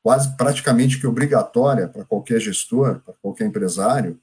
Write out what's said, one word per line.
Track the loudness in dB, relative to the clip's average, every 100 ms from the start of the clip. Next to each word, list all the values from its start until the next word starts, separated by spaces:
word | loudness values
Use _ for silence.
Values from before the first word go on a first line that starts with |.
quase | 4 2 2 0
praticamente | 0 0 2 4 4 2
que | -2
obrigatória | 0 2 2 2 0 2 2 -2
pra | -8 -6
qualquer | -6 -2 -2
gestor, | -2 -6 -4 0 0 -2
pra | -12 -12
qualquer | -12 -4 -4
empresário | -2 -4 0 0 0 -2 -6